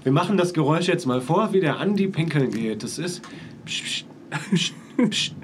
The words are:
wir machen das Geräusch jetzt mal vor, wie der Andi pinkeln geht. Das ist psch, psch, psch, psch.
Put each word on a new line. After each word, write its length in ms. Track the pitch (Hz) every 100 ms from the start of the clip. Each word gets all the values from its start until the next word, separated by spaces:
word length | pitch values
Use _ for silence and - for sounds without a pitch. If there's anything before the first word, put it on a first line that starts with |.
wir 80 | -
machen 260 | 139 175 202
das 160 | 175
Geräusch 340 | 156 143 160 180
jetzt 180 | 170
mal 160 | 127 127
vor, 320 | 123 170 220
wie 60 | 185
der 200 | 175 127
Andi 280 | 165 208 190
pinkeln 440 | 190 165 151 127
geht. 320 | 104 113 107
Das 140 | 113 -
ist 240 | 175 180 - - - -
psch, 180 | - -
psch, 220 | - - - - - 160 -
psch, 200 | 190 - - - - 247
psch. 220 | - - -